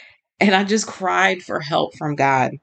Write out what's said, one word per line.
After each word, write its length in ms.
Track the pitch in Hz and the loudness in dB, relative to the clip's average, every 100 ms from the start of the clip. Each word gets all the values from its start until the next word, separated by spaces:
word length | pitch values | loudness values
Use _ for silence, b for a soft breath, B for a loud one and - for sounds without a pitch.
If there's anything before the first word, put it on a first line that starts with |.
| B B _ _ | B B _ _
And 140 | 202 | 4
I 100 | 190 | 4
just 220 | 202 214 - | 2 0 -2
cried 560 | - 185 180 190 185 | -6 -2 0 0 -2
for 180 | - - | -6 -8
help 360 | 147 156 - - | -2 -2 -2 -4
from 180 | 156 | -6
God. 380 | 147 135 135 123 139 | 0 0 2 0 -4